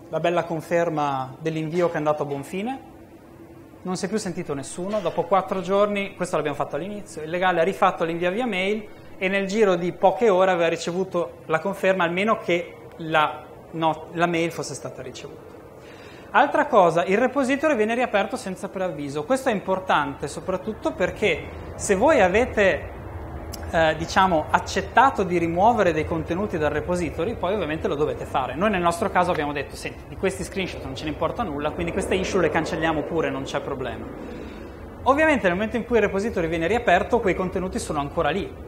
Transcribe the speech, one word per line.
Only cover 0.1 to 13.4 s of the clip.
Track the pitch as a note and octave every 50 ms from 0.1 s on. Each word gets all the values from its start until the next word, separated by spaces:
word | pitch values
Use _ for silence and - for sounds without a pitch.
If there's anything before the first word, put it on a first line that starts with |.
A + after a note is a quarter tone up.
| - D#3+
bella | D#3+ F3 F3 F3 D#3+
conferma | - E3+ D#3 D3 - F3+ E3+ E3+ E3+ D#3 D3+ D3 C#3+ C#3 C3+ C3 B2+ C3 B2+
dell'invio | D#3 D#3 D#3 D#3+ D#3 D#3 D#3+ F3+ F3
che | E3 E3+
è |
andato | D#3+ D3+ D3+ D3+ D3+
a | D3
buon | C#3 C#3+ C#3 C#3
fine, | - - F#3 G#3 A#3+ C4+ C4+ - - - - - - - - - - - - - - - - - - - -
non | - F3+ F#3
si | E3+ -
è |
più | F3+ G#3 G#3+
sentito | - F#3+ E3+ F#3 E3+ - D3
nessuno, | C#3 C3+ - - - F3 G3 G#3+ G#3+
dopo | F3 E3 - - D#3+
quattro | - - F#3+ - - F#3+ F#3+
giorni, | F3 F3 G3 G3 G#3 G#3 G3+ G3+ G3 F#3+ -
questo | - F3+ E3+ -
l'abbiamo | D#3+ D3 D3+ C#3
fatto | - C#3+ - -
all'inizio, | C#3 E3+ G3+ G#3 G#3 G3 - - D#3 D3+
il | D#3+
legale | E3+ F3 F#3 F#3 F3+ E3
ha | E3
rifatto | F#3+ F#3+ - G#3 F#3 F3+ - F3
l'invio | E3 E3+ E3+ F3 F3
via | F#3 A3 B3+
mail | A#3+ G3 F3+ F#3 G3 G#3+ A3 G#3+ - - - - - -
e | - F#3
nel | F#3 G3 G3 G3
giro | F#3+ F#3+ A3+ A3 G3 F3+
di | E3+ F3 F3
poche | F3 - - F#3 F#3+ - A#3+ A3+
ore | F#3 F3+ F#3+ F#3+
aveva | F#3 E3+ E3+ E3
ricevuto | E3+ E3 - F#3 E3+ F#3 F#3+ F#3 - F3 E3 - - - -
la | - D#3
conferma, | D#3+ - G3 F#3 - - F#3+ F#3+ F#3+ F3
almeno | E3 F3 F3+ G3+ A3 G#3+
che | G3 - - E3+ F3 E3+ - - - - - -
la, | - E3 D#3 D#3+ D#3 D3+ C#3+ - -